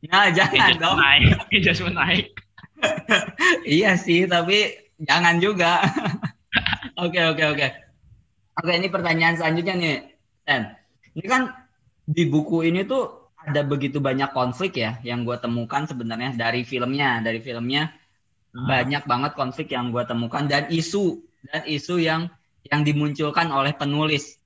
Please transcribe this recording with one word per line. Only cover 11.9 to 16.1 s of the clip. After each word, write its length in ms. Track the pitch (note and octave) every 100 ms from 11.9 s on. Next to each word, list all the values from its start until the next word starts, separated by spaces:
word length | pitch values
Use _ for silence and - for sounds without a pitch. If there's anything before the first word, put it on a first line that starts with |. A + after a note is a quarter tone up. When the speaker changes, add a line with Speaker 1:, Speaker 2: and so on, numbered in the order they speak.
| _
Speaker 1:
di 240 | - D3+ D#3+
buku 400 | D3 D3+ E3 E3
ini 160 | F3
tuh 480 | G3 C4 A#3 - _ _
ada 240 | D3+ D3
begitu 400 | C#3+ C#3 C#3 C#3+
banyak 320 | C3+ C3 C#3
konflik 400 | C3 B2 A#2+ F#3+
ya 240 | C3 A2+ A#2 A#2+
yang 160 | A#2+
gua 160 | A#2 A#2+
temukan 480 | A#2+ A#2+ A#2 C#3 D3+
sebenarnya 480 | C3 A#2